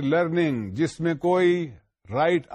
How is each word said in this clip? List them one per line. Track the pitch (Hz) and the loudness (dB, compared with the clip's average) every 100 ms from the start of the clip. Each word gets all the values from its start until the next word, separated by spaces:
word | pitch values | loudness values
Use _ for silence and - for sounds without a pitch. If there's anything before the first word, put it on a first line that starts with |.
لرننگ، | 139 165 165 175 160 120 101 | 0 0 2 0 0 0 -4
جس | 104 165 - | -2 -2 -2
میں | 170 151 175 | -4 -2 0
کوئی | 180 180 175 156 107 _ _ 92 | 2 2 2 -4 -12 _ _ -6
رائٹ | 123 165 175 - | 0 2 0 -2